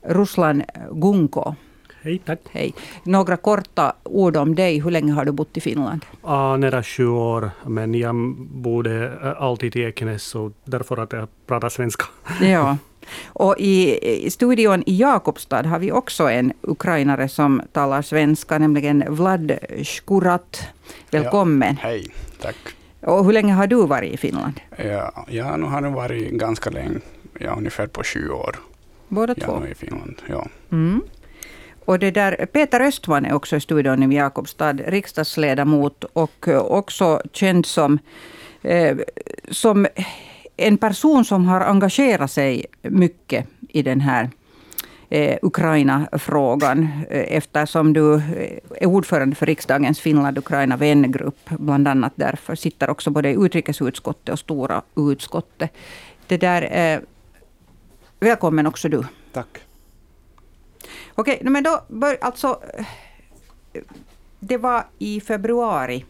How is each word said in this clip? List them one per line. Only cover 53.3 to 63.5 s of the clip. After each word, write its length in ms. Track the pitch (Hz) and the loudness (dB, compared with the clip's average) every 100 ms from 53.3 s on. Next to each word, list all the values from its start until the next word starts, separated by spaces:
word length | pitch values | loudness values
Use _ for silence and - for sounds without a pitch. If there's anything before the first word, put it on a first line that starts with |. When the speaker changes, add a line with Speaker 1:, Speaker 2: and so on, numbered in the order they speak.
Speaker 1:
utrikesutskottet 960 | 160 190 170 - 147 127 - - 143 - | 2 2 2 -4 -4 -4 -4 -8 -10 -8
och 60 | - | -8
stora 420 | - 151 131 85 - - | -6 -6 -4 -4 -6 -2
utskottet. 760 | 147 139 - 165 - _ 165 - - - - - - | 0 -2 -4 -8 -8 _ -8 -8 -20 -20 -20 -20 -4
Det 100 | 180 | 0
där, 560 | 180 175 - - 165 156 | 2 0 0 0 0 0
eh, 40 | - _ _ _ _ _ _ _ _ _ _ _ | -6 _ _ _ _ _ _ _ _ _ _ _
välkommen 480 | 208 226 175 156 151 | 0 2 2 2 0
också 220 | - 165 | -2 -2
du. 140 | 147 131 - - | -2 -4 -12 -14
Speaker 4:
Tack. 240 | - 117 - - _ _ _ _ _ _ _ _ _ _ _ - - - - | -12 -12 -18 -20 _ _ _ _ _ _ _ _ _ _ _ -20 -20 -12 -6
Speaker 1:
Okej, 240 | 220 262 | -2 -2
no, 80 | 254 | 0
men 140 | 277 | 0
då 200 | 285 302 - | 2 -2 -4
bör-, 300 | 220 220 - | -4 -2 -2
alltså, 380 | 247 254 277 - - - 214 - - - - - _ | -4 -4 -4 -4 -8 -14 -14 -16 -20 -20 -20 -20 _